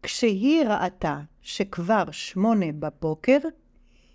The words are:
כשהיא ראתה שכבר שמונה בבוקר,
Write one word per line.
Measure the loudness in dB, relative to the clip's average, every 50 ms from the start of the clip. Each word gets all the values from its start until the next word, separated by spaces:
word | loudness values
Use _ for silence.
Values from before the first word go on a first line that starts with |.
| -10
כשהיא | -8 -2 0 2 2 2 2 2 2 4 4 2
ראתה | 2 0 0 -2 -4 -4 -4 -4 -4 -4 -4 -10 -16 _ _
שכבר | _ -14 -4 -4 -4 -4 -4 -6 0 0 2 2 2 -2
שמונה | -6 -12 -12 -8 -2 0 2 2 4 2 2 0 -4 -6
בבוקר, | -8 -8 -8 _ -4 -4 -4 -2 2 4 4 4 2 -2 -10 _ _ _ _ _ _ _ _ _ _ _ _